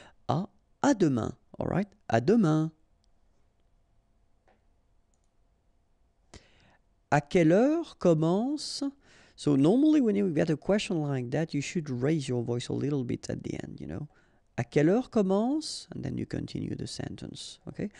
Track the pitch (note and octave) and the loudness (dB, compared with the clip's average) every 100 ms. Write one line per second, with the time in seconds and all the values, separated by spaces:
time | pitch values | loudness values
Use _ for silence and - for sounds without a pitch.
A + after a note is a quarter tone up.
0 | - _ - C#3+ G3+ _ _ _ C4+ A3 | -20 _ -4 -2 -4 _ _ _ 2 4
1 | E3 A#2+ - - _ - - E3+ G#3 _ | 2 2 -2 -8 _ -8 -2 -2 -4 _
2 | - A#2 B2+ A#3 E3+ D#3 D#3+ - _ _ | 0 2 4 4 4 4 0 -6 _ _
3 | _ _ _ _ _ _ _ _ _ _ | _ _ _ _ _ _ _ _ _ _
4 | _ _ _ _ _ _ _ _ _ _ | _ _ _ _ _ _ _ _ _ _
5 | _ _ _ _ _ _ _ _ _ _ | _ _ _ _ _ _ _ _ _ _
6 | _ _ _ - _ _ _ _ _ _ | _ _ _ -20 _ _ _ _ _ _
7 | - D3 - F#3 D#3+ F#3 C4+ E4 D4+ - | -2 0 2 4 6 6 4 2 -4 0
8 | F3+ D#3 D#3+ F#3+ B3+ D4 - - C#4+ - | 2 4 2 2 0 -4 -6 -6 -6 -8
9 | _ - _ - D3 C#3 D3 B3 D#4 D4+ | _ -20 _ -6 0 4 4 6 6 4
10 | A3+ G3+ G3 D3+ E3 D3 - G3+ - E3+ | 4 2 0 0 0 0 0 0 0 -2
11 | C#3+ C3+ B2 C#3 D#3+ C#3+ - F#3 D3 B2 | -2 -2 -2 -4 -4 -4 -4 -6 -6 -2
12 | C3+ E3 C3 B2 A#2 A#2+ - A#2+ C3 D3 | 0 -2 -2 -4 -2 -4 -4 -4 -2 -2
13 | A#2 - - - - - - - C#2+ E2+ | -4 -6 -6 -8 -8 -8 -10 -12 -12 -10
14 | D3 _ _ _ _ - - D3+ D3+ A3 | -12 _ _ _ _ -10 -2 2 2 2
15 | - A3+ F#3+ G3 A#3+ D#4 D4+ - - - | 0 0 2 2 0 -2 -6 -12 -12 -10
16 | - B2 - - - - - - B2+ - | -8 -6 -6 -6 -6 -8 -6 -6 -8 -10
17 | - - - - - - - - G#3 | -12 -12 -14 -14 -16 -18 -16 -10 -10